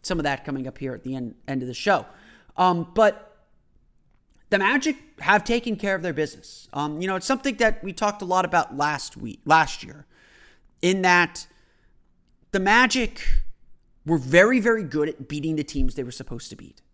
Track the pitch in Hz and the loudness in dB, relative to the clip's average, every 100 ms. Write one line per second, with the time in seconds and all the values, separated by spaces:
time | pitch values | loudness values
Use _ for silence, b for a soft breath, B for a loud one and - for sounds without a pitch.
0 | - 175 147 135 - 139 131 - 135 123 | -4 -2 -2 -4 -6 -8 -8 -10 -10 -8
1 | 131 131 120 - - 131 123 123 202 175 | -10 -8 -10 -12 -8 -6 -6 -4 0 0
2 | - b b b b - 185 170 165 - | -2 b b b b 0 2 2 -2 2
3 | 214 - - _ _ _ _ _ _ _ | 2 2 -20 _ _ _ _ _ _ _
4 | _ _ _ _ _ 196 202 269 311 269 | _ _ _ _ _ 0 2 0 -2 -6
5 | - - - 202 - 240 233 214 202 190 | -12 -6 2 2 2 -2 -2 -6 -4 -4
6 | 175 147 151 - - - - 143 147 151 | -4 -4 -6 -6 -20 -20 -12 -8 -6 -4
7 | 185 190 - 262 277 208 226 208 190 180 | -4 -4 -2 -2 -2 2 0 2 -6 -2
8 | 214 208 180 185 180 175 - 135 147 143 | -4 -2 -2 0 2 0 -2 -2 -2 -2
9 | - - - - 135 160 151 - - 147 | -8 -10 -12 -10 4 4 4 -4 -14 -18
10 | - b b b b b b _ 175 190 | -20 b b b b b b _ 0 2
11 | 185 175 170 - - _ _ _ _ _ | 4 4 2 -4 -16 _ _ _ _ _
12 | _ _ _ _ _ 196 190 226 254 262 | _ _ _ _ _ -2 4 4 4 2
13 | 220 - - - - - - - _ _ | -2 0 6 6 4 -6 -18 -20 _ _
14 | 151 165 131 165 208 254 220 220 160 156 | 0 0 4 6 6 4 2 0 -2 -2
15 | 151 - 123 147 156 156 143 139 131 - | -2 -4 -10 -6 -4 -4 -4 0 0 0
16 | 123 - - 120 - - - _ _ | -10 -10 -12 -12 -12 -16 -20 _ _